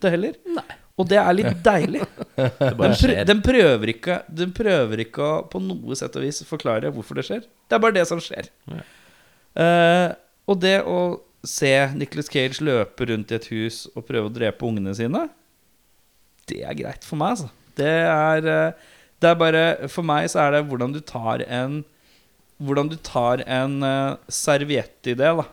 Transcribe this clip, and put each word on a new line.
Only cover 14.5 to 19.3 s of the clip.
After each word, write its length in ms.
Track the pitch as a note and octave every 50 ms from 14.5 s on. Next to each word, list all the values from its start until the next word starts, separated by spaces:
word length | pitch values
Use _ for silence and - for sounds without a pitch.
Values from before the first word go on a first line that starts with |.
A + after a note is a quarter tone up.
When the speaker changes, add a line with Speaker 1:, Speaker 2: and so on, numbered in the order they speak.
| G2 -
Speaker 1:
ungene 320 | B2+ A#2 A2+ G#2 F#2+ F#2+ G2
sine, 320 | G#2 A2+ A#2+ D#3 B3 E4+ D4+ - _ _ _ _ _ _ _ _ _ _ _ _ _ _ _ _ _ _ _ _ _ _
det 160 | - - -
er 160 | - - - - -
greit 180 | - - -
for 160 | - - E3+ D3+
meg, 160 | D3+ G3 B3
altså. 160 | G3+ D3+ A2+ - _ _ _ -
Det 200 | - C#3 D3+ D#3+ E3 E3
er, 400 | E3 D#3+ D3+ D3+ D#3 D#3+ D#3 D#3
eh, 460 | D#3+ D#3 D#3 D#3+ E3 E3 - - - _ _ _ _ _ -
det 160 | E3 E3